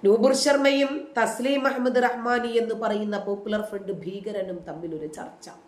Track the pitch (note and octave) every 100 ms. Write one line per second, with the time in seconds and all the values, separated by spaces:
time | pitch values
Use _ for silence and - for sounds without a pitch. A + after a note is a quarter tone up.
0 | G3 A3 B3 C4 D4 C#4 C#4 C#4 C#4 D4
1 | - - A3+ - B3 C#4 C4+ C4 B3 A#3+
2 | B3 A#3+ A#3 A#3+ A#3 A#3 A3+ A3 A3+ G#3
3 | G#3 G3+ G3 G3+ A3+ G#3+ G#3 G3+ F#3+ F3+
4 | D#3+ G3 G3+ G#3 F#3+ F3+ E3+ D#3 E3+ D#3
5 | D#3 D#3 C3 - - -